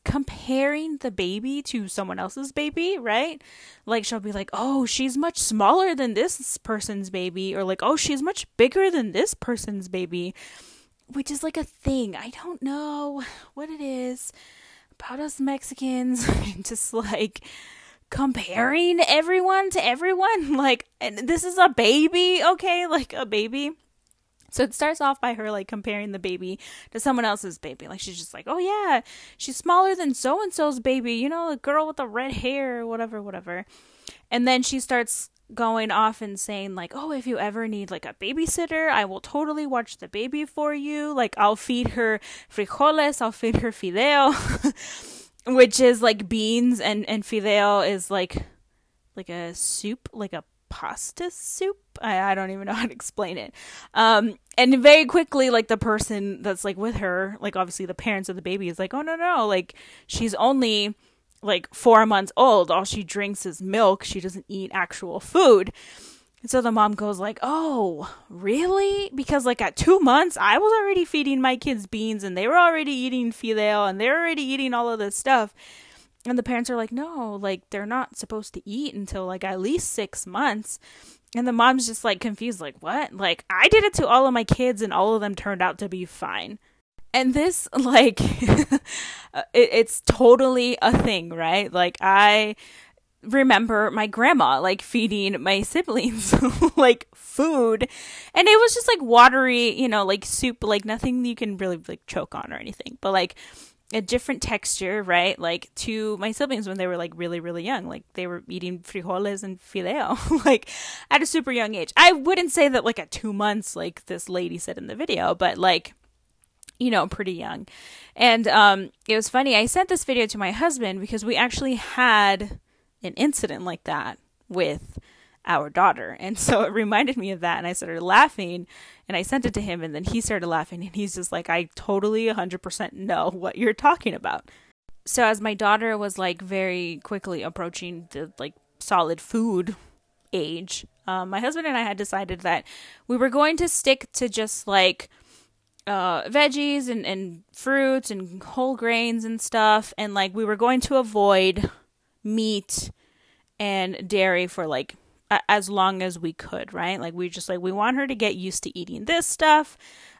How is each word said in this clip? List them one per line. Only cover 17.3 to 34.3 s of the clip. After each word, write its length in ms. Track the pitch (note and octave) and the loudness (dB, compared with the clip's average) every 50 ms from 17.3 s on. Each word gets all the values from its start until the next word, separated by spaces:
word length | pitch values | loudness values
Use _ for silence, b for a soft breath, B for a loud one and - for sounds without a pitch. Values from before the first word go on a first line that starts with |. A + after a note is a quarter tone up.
| - - B B B B B B B B B B B B B _ | -4 -10 B B B B B B B B B B B B B _
comparing 880 | - - C#4 C4+ B3 A#3+ G3+ - F3 G#3+ A#3 B3+ C#4+ E4 F4 F4 F4 E4+ E4 - | -4 -2 0 0 0 -2 -6 -6 -2 0 0 2 2 2 2 2 4 4 4 4
everyone 600 | C4+ D4+ D#4+ E4+ F#4 F#4 F4+ F#4+ F#4+ F#4+ G4 F#4+ | 4 4 4 4 2 2 4 4 2 2 2 0
to 160 | - - - | -2 0 0
everyone. 720 | A#3 A#3+ C4+ E4+ F#4 F#4+ F4+ F#4+ G#4 A4+ F#4+ D#4 C4+ D4+ C4 | 0 0 0 0 -2 0 2 2 2 2 0 0 0 0 2
<laughs> 0 | |
Like, 300 | C#4 C4+ B3 A#3+ - - _ _ | 2 2 2 0 -2 -12 _ _
and 280 | - - G#3 G3+ B3 A#3+ | -10 -8 -8 -6 -2 -2
this 160 | E4+ E4+ F4+ | -2 -2 -2
is 160 | F4+ F4 F#4+ | -4 4 6
a 100 | F4+ F4+ | 6 6
baby, 720 | B3 - A#3 G#3+ B3+ D4 D#4 D#4+ F4 F4 F4+ F4+ F4+ F4 - | 6 4 4 6 6 6 4 4 4 4 4 4 2 4 4
okay? 440 | E4+ F#4 - - F#4+ F4 F4 F4+ E4+ | 2 2 2 0 -2 0 0 0 0
Like, 260 | D4+ C#4+ B3+ - - | -2 -2 -2 -4 -6
a 140 | - B3+ G#3 | -8 -6 -2
baby. 460 | G#3+ G#3 G#3+ A3+ A#3+ C#4 C#4+ C#4+ D#4+ - _ _ _ _ _ _ _ _ _ _ _ _ _ _ | -2 -2 -2 -2 -4 -6 -6 -6 -8 -10 _ _ _ _ _ _ _ _ _ _ _ _ _ _
So 120 | - - B3 | -2 -2 0
it 100 | - - | 0 0
starts 280 | - D4 D4+ D#4+ - | 0 0 0 0 0
off 200 | D4 C#4 C#4 - | 0 -2 0 0
by 120 | - B3 A#3 | -2 -4 -4
her, 180 | G#3+ G#3+ G#3+ | -4 -6 -6
like, 160 | G#3+ G3+ F#3+ - | -6 -6 -8 -8
comparing 440 | A#3 G#3 G3 A3+ G#3 G#3 G#3 G#3 | -10 -10 -8 -6 -6 -6 -8 -8
the 80 | G3 F#3+ | -10 -8
baby 400 | F3 F#3+ F#3 F3 F3+ F#3 F#3+ B B B B B B B | -6 -6 -6 -6 -8 -10 -10 B B B B B B B
to 80 | _ A3+ | _ -2
someone 260 | - C#4 C4 A#3+ A#3 | 0 0 2 2 2
else's 320 | G#3+ G#3 G#3 - F#3+ D#3+ - | 0 -2 -2 -4 -10 -12 -12
baby. 300 | - D#3 C3 - D#3 D3+ | -14 -14 -14 -14 -16 -16
Like, 120 | F#3 F#3+ | -14 -12
she's 180 | - G3 F3+ E3+ | -12 -12 -12 -12
just 160 | E3 - - | -14 -14 -16
like, 120 | - - - | -14 -8 -6
"Oh, 100 | D4 F4 | -4 -2
yeah, 440 | F4+ F#4+ G#4 G#4+ G#4 F4+ C#4+ A#3 - B B B B B B B | -2 -2 -2 -2 0 0 0 0 0 B B B B B B B
she's 200 | - - C4 - | -12 -10 -8 -6
smaller 380 | - E4+ F4 F4+ F#4+ F#4+ F#4+ | 0 4 4 6 6 4 2
than 180 | F#4 F4 C#4+ B3 | 0 -2 -2 -2
so-and-so's 680 | - - B3+ D4 F#4+ G#4+ F#4+ - - D#4 D4 C#4 B3+ | -2 0 0 0 0 -2 -4 -2 0 0 0 0 0
baby, 340 | A3+ C4 C4 C4 A#3 A#3+ A#3 | 0 0 0 0 0 -2 -2
you 160 | A#3 C4 C#4+ | -2 -2 -2
know, 200 | E4 E4+ E4+ E4 | -2 -2 -4 -4
the 80 | D4+ A#3+ | -4 -4
girl 300 | - C#4 C#4+ D#4 D#4 D#4 | -4 0 0 0 0 0
with 100 | D4+ - | -4 -6
the 100 | C4+ A3+ | -8 -6
red 260 | G#3 A#3+ C4 C4+ B3 | -6 -6 -6 -4 -6
hair," 520 | - - B3+ C4+ C#4 C#4 C4 B3 A#3+ A#3 | -4 -4 -4 -2 -2 -4 -4 -4 -6 -6
whatever, 360 | A3+ A3+ A3+ A3+ A3 A3+ G#3+ | -8 -6 -6 -6 -8 -8 -10
whatever. 440 | G3+ G3+ F#3 F3+ F#3+ F3 F3 F3+ G#3 B B B B B B B B B B B B _ | -12 -12 -12 -14 -12 -10 -10 -10 -10 B B B B B B B B B B B B _